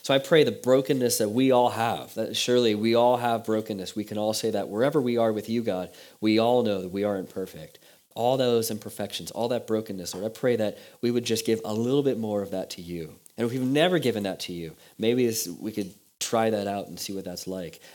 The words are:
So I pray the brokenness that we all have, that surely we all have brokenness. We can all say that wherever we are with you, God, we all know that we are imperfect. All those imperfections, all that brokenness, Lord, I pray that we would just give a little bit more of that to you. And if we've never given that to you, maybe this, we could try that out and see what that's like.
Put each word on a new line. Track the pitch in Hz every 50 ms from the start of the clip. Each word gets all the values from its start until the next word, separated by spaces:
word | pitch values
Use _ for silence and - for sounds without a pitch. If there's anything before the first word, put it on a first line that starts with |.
So | - - 135
I | 139
pray | 135 - 175 156 147
the | 123
brokenness | 104 98 - 123 131 139 135 - 147 131 123 117 110 -
that | 113 104
we | 104 123 131 131
all | 127 123 123 120
have, | 107 110 113 117 98 73 - - -
that | - 110 110 113
surely | - - - 123 123 123 113 107
we | 104 110 113 117
all | 117 120 123 127
have | 117 120 120 117 113 113
brokenness. | - 110 110 110 - 107 95 92 - -
We | 110 101
can | - 107 107
all | 107 107
say | 107 - - 113
that | 104 101 95 -
wherever | 101 107 127 143 147 156
we | 123 123 120
are | 117 113 113
with | 107 107 101 -
you, | 113 120
God, | 113 110 92 90 90 87 - - - - - _
we | - 110 107 110
all | 113 117 123 123
know | 117 107 101 92
that | 92 90
we | 87 98
are | 101 104 101
imperfect. | 95 90 - - 95 95 - - 78 78 - - - _ - - _ _ _ _
All | 113 113 123 131
those | 135 127 123 120 117 113 -
imperfections, | 107 107 - 104 - - 101 101 - - 87 80
all | - 101 117 123
that | 127 113 113
brokenness, | - 110 110 110 - 101 92 87 - -
Lord, | 92 101
I | 110
pray | - - - 127 120
that | 110 107 104 98 - - - - _
we | - 120
would | 120 120 113
just | - 113 107 -
give | - 113 110 -
a | 107 107
little | 110 117 123 135 147 139
bit | 135 120 113
more | 110 107 104 101
of | 98 95
that | 95 95 - -
to | - -
you. | 87 87 87 85 80 78 - - _ - _
And | - 117
if | 117
we've | 120 131
never | 127 127 139 147 165 180 180 160
given | 139 123 107 110
that | 101 98 90 -
to | - -
you, | 90 85 82 80 78 - - - _
maybe | - 107 113 123 127 127
this, | 117 110 - - 87
we | 85 - - 110
could | 107 107 101 90 - _ _ _ _ _ - -
try | - 113 113 113
that | 110 104 98
out | 101 101 101 87
and | - 85 -
see | - -
what | 98 95 92
that's | 92 87 87 -
like. | 92 92 92 90 78 - - - -